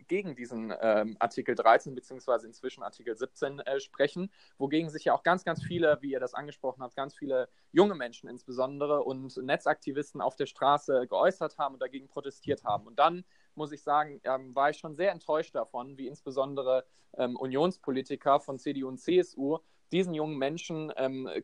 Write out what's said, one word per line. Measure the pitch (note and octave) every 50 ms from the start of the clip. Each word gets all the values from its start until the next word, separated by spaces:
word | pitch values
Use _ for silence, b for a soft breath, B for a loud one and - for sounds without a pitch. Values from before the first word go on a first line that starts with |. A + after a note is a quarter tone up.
| -
gegen | - E3+ G3+ G3 F3 C3+
diesen, | B2 B2 A#2+ B2 A2+ A2+ A2 F2 -
ähm, | A2+ A2 G#2+ G#2+ G#2+ A2 G#2+ -
Artikel | - - - - - - A#2+
dreizehn | A2+ A2 A2+ A#2 D3+ - D#3 C3
beziehungsweise | B2 - - C3+ B2+ - - A#2+ A2+ A2+
inzwischen | A2+ A#2 - - B2+ - -
Artikel | - - - - A2 A#2 A2
siebzehn, | A2+ B2+ - _ - D3+ C#3 C#3+ C#3
äh, | - - C#3 C#3
sprechen, | - - - - C#3 D3 - F3 F#3 G3+ _ _ _ _ _ -
wogegen | C3+ C#3 D3+ D#3+ E3 D#3
sich | D3 D#3 -
ja | D#3+ -
auch | -
ganz, | - E3+ F3+ F#3 -
ganz | F3 D#3+ - -
viele, | - F3 E3+ E3 D3+ D3 C#3+
wie | C#3+ C#3
ihr | C3+ B2+
das | B2+ B2 -
angesprochen | - D3 D3 C#3 - - C3 B2+ C3+
habt, | C3 B2 -
ganz | C#3+ C#3 C3 -
viele | - D3 C#3 C3 B2+ B2 - _ _ _ _
junge | - D#3 G3+ G#3 F#3+
Menschen | D3 B2 A#2 A#2 - - -
insbesondere | B2 A#2+ - - B2 B2 C3 C#3 C#3+ C#3+ D3 D3 D3 C#3+
und | - C3 C3 C3 C3 C3 - B2+
Netzaktivisten | B2+ C3+ C#3+ C#3+ - C#3+ D#3+ - - C#3+ C3 C#3+ C#3+ - - -
auf | G2+ B2 -
der | - -
Straße | - - - B2+ C#3 C#3+ D3 - - C3+ B2+ B2 -
geäußert | G2 F#2+ C#3 F3+ F#3 - E3 D3+ -
haben | - D3 C3+
und | C3+ B2+
dagegen | C3 B2 C3+ C3+ C3+
protestiert | C3+ - D3 C3+ C#3 - - - C#3+ C#3 - -
haben. | A2+ G#2 G2+ G#2
Und | A2+ A#2 -
dann, | C#3+ E3 F3 F3+ F3+ _ _ _ _ _ _
muss | D3+ D#3 C#3+
ich | D3 C#3+
sagen, | - D3 C#3+ D3+ D3+ D3+ C#3+ - -
ähm, | A#2+ C3 C3 C3 C3 B2+
war | C#3 C#3 D3
ich | D3
schon | - - D#3+ D3+
sehr | C#3+ F3+ G3+
enttäuscht | F3 E3 - - D3+ D#3 D#3 - -
davon, | C3+ A2+ - - B2 B2 C#3 C#3
wie | C3 C3+ B2
insbesondere, | D3 - - C#3+ B2+ C#3 C3+ C#3+ C#3 C#3 B2+ B2+ B2+ C3 - _ _ _ _ _ -
ähm, | - B2+ A#2+ B2
Unionspolitiker | - C3 C3 B2+ C#3 D#3+ F#3 F#3 - - - C3 C3 C3 - C#3+ - - D3 C#3 C#3+
von | - - C3+ B2+
C | - D3 C#3+
D | C#3 C3
U | C3
und | C3 B2+
C | - - F3 F3+
S | F3 - - C3
U | C3+ C#3 D#3+ D#3 - _ _ _ _ _
diesen | D#3+ F3+ F#3+ F3+ E3
jungen | D3+ D3+ D#3 D#3
Menschen, | C3+ C3+ C#3 D#3 E3+ - - E3+ D#3 D#3 D3+ -
ähm, | - C3+ C3 C3+ C3 C3 B2 - A2